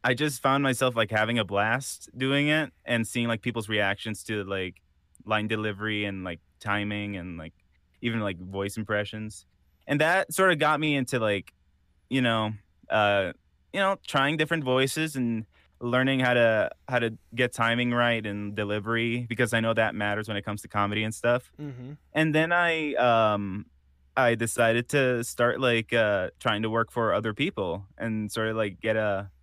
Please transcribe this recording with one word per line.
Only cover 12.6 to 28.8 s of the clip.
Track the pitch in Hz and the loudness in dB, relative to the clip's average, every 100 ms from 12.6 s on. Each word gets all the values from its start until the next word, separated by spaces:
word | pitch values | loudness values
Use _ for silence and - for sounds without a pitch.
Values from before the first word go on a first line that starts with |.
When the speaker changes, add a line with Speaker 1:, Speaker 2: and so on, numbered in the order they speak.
| _ _ - | _ _ -2
Speaker 1:
uh, | 107 104 101 92 - _ _ _ | 2 4 4 0 -6 _ _ _
you | 196 | -2
know, | 196 190 - | 0 -2 -2
trying | 139 139 156 | 0 2 0
different | 151 165 | 0 0
voices | 131 127 131 160 160 139 | 2 2 2 0 -4 -2
and | 120 113 110 _ _ _ | -2 -2 -6 _ _ _
learning | 120 127 131 135 | -2 2 2 2
how | 127 | 2
to, | 120 117 110 92 - - | 4 4 4 0 -4 -4
how | 123 | -2
to | 117 110 _ 117 | -2 -4 _ -2
get | 123 | -2
timing | - 117 117 123 | 2 0 2 0
right | 120 120 117 107 | 2 2 0 -2
and | 104 104 101 | -6 -6 -4
delivery, | 104 104 104 113 117 120 120 | -2 -2 -2 -2 0 -2 -4
because | - 117 | -2 0
I | 113 | 2
know | 113 | 2
that | 113 110 104 | 2 2 0
matters | 104 104 107 | -2 -2 -4
when | 101 | -6
it | |
comes | 107 104 | -4 -8
to | - | -4
comedy | 104 101 104 | 0 0 0
and | 110 | -2
stuff. | - 120 120 - - | 0 2 2 -2 -14
Speaker 2:
Mm-hmm. | 147 127 127 147 _ | -12 -12 -16 -16 _
Speaker 1:
And | 151 160 151 | 0 2 2
then | 165 | 2
I, | 175 170 160 151 - | 2 2 0 -2 2
um, | 123 117 110 104 101 95 - _ _ _ _ - | 4 6 4 2 -2 -6 -10 _ _ _ _ 2
I | 123 117 | 2 2
decided | 113 - 117 117 117 | -2 2 2 2 0
to | 147 127 123 | 0 2 0
start, | 113 - 120 - | -4 0 2 2
like, | 131 117 107 | 2 2 2
uh, | 120 107 101 92 _ | 2 4 2 0 _
trying | 120 104 | -2 0
to | 110 | 0
work | 113 113 | 0 -2
for | - 113 | 0 2
other | 98 110 | 2 0
people | 107 156 - 92 87 98 - | -2 -4 -2 -4 -4 -8 -8
and | 113 107 104 | -6 -4 -4
sort | 113 110 | -4 -2
of, | 110 | -2
like, | 104 87 | -2 -2